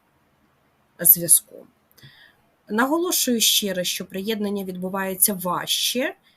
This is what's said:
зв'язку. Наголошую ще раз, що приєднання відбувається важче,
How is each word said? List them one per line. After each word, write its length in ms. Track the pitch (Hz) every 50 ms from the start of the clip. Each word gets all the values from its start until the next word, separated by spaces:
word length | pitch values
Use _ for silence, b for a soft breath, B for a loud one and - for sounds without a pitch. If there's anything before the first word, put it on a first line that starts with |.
| _ _ _ _ _ _ _ _ _ _ _ _ _ _ _ _ _ _ _ -
зв'язку. 680 | 175 170 - 175 170 165 - - - _ - - - - _ _ _ _ _ B B B B B B B B B _ _ _ _ _ -
Наголошую 720 | 202 220 247 269 302 339 349 359 320 - - 262 247 226
ще 320 | 208 - - - 208 196 185
раз, 140 | 180 180 -
що 180 | - - 190
приєднання 580 | - - 185 196 208 220 208 208 202 202 202 196
відбувається 720 | 185 180 180 180 185 185 196 190 190 190 185 - - 202
важче, 840 | 180 175 180 175 151 147 156 - - - - - 240 269 339 392 b b b b